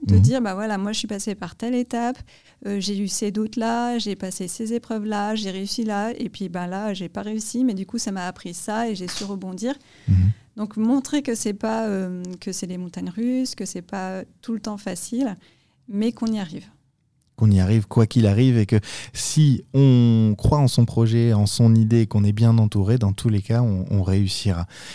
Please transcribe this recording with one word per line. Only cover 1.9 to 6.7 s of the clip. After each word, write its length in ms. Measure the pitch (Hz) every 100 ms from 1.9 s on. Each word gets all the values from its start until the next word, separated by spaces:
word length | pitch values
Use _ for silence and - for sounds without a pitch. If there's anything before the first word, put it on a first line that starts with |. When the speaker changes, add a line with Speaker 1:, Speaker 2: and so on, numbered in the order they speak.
| 233 233 262 - _ _ _ 202
Speaker 1:
euh, 120 | 202
j'ai 180 | 190 202
eu 120 | 202
ces 240 | - 208
doutes-là, 680 | 202 214 226 226 233 240 240
j'ai 160 | 214
passé 320 | 196 185 180 180
ces 260 | - 226
épreuves-là, 640 | 233 - 220 208 208 208
j'ai 160 | 220 196
réussi 320 | 190 196 -
là, 300 | 220 202 214 -
et 120 | 220
puis, 200 | - 190
bah 200 | 175
là, 260 | 175